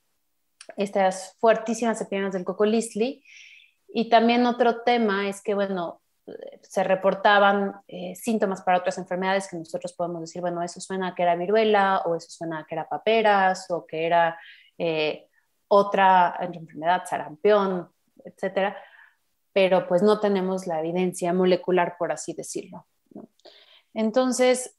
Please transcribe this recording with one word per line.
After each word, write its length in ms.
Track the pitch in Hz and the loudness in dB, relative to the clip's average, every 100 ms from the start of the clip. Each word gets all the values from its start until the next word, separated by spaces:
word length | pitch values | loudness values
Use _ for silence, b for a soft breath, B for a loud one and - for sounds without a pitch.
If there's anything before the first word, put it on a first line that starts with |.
| _ _ _ _ _ _ - - | _ _ _ _ _ _ -16 -6
estas 600 | 196 202 190 185 - _ | -4 0 0 0 -10 _
fuertísimas 600 | 226 220 220 226 233 220 | 2 2 0 -4 -2 -2
epidemias 340 | 220 196 196 | -4 -4 -4
del 100 | 185 | -4
cocolistli. 800 | 180 185 208 226 220 202 247 277 B B B B B B _ | -8 0 0 2 -2 -4 -4 -4 B B B B B B _
Y 200 | - 226 | -6 2
también 360 | 226 233 240 | 4 4 4
otro 380 | 247 240 240 233 | 2 2 0 2
tema 460 | - 240 220 196 202 | 0 2 2 0 -2
es 120 | 196 | -6
que, 140 | - | -4
bueno, 480 | 202 196 190 170 - _ _ - - - - | -2 -2 -4 -6 -10 _ _ -20 -18 -18 -20
se 200 | _ - | _ -4
reportaban, 1000 | 180 190 190 185 208 202 202 202 196 - - | 0 2 2 2 4 6 6 4 -2 -6 -16
eh, 280 | 175 180 190 | -12 -12 -8
síntomas 460 | - 220 196 190 | -4 -2 -2 -2
para 160 | - 180 | 0 0
otras 200 | 180 185 | 0 -6
enfermedades 500 | 180 180 190 196 196 | -8 -4 -2 -2 -4
que 80 | 175 | -10
nosotros 360 | 160 175 180 | -10 -10 -10
podemos 280 | - 175 170 | -8 -8 -6
decir, 200 | 165 180 | -10 -8
bueno, 220 | 175 170 | -6 -6
eso 180 | 175 - | -8 -10
suena 280 | - 190 185 | -10 -6 -6
a 60 | |
que 80 | 180 | -2
era 140 | 175 170 | 0 0
viruela, 680 | 180 214 214 202 196 190 170 | 0 2 4 2 2 0 -2
o 100 | 165 | -6
eso 120 | - | -8
suena 320 | - 165 156 | -12 -10 -10
a 60 | 156 | -8
que 80 | |
era 140 | 156 156 | -10 -8
paperas, 840 | 147 214 226 214 202 190 190 - | -4 0 2 4 4 2 0 -6
o 160 | 165 - | -8 -6
que 180 | 160 | -6
era, 340 | 165 170 165 165 B B B - | 0 2 2 -2 B B B -6
eh, 500 | 170 156 151 - - _ _ _ _ | -4 -2 -2 -4 -14 _ _ _ _
otra 680 | 202 202 196 190 185 175 - | 4 4 4 6 6 4 0
enfermedad, 640 | 180 165 165 147 160 180 - | -8 -10 -16 -6 0 0 -2
sarampión, 840 | 170 147 151 208 208 196 185 165 _ _ _ | -8 -8 -2 2 4 2 -4 -8 _ _ _
etcétera, 520 | 180 - 190 196 196 196 B B B B _ _ _ | -20 -10 -6 -2 -4 -6 B B B B _ _ _
pero 340 | 196 185 185 180 | 2 4 4 2
pues 160 | 180 | 2
no 180 | 208 208 | 4 4
tenemos 460 | 208 196 185 190 185 | 2 0 0 -4 -4
la 140 | 160 | -4
evidencia 520 | 160 175 185 180 175 | -2 -2 -2 -2 -2
molecular, 640 | 180 185 175 - 185 170 - | 2 4 2 2 0 0 -2
por 140 | 165 | -6
así 200 | 156 - | -6 -8
decirlo, 540 | 160 170 - - 180 - _ _ | -12 -10 -12 -12 -18 -20 _ _
¿no? 160 | - - _ b b b b b | -20 -20 _ b b b b b
Entonces, 840 | 220 220 247 254 247 254 247 - | -4 0 2 0 2 2 2 -2